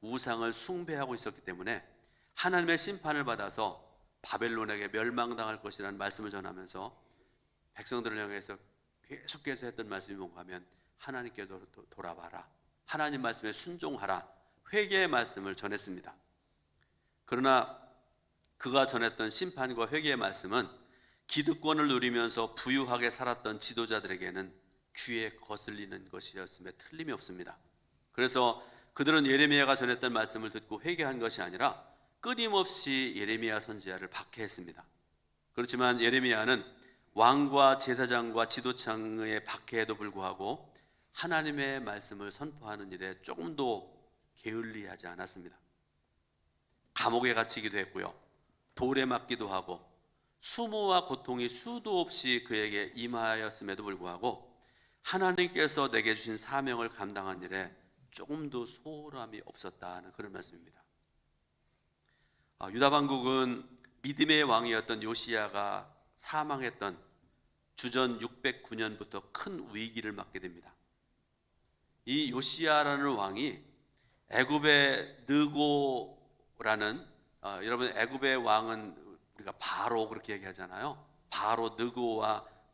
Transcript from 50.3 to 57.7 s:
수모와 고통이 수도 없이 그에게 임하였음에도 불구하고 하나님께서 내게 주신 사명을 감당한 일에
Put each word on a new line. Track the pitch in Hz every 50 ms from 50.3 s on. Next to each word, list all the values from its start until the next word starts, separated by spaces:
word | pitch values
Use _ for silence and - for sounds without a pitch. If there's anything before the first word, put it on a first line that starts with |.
| _ _
수모와 | - - - 233 233 220 214 214 208 196 185 180 175
고통이 | - 135 131 - - 127 123 120 120
수도 | 123 - - 120 120 120 - 220 196 180
없이 | 165 170 - - - 127 123 120 120
그에게 | - 113 107 107 107 101 101 101 92 -
임하였음에도 | 117 117 120 123 117 113 110 110 110 110 107 - - 107 98 98 95 107
불구하고 | 101 95 87 90 90 87 90 107 123 104 - - - - _ - _ _ _ _ _ _ _
하나님께서 | - - - 185 190 185 180 180 180 175 180 156 156 143 143 151 143 131
내게 | 117 113 107 110 110
주신 | 107 - 113 110
사명을 | 107 - - 135 139 135 131 120 117 117 113
감당한 | - - 98 101 101 98 95 95 92 90
일에 | 92 87 92 95 92 87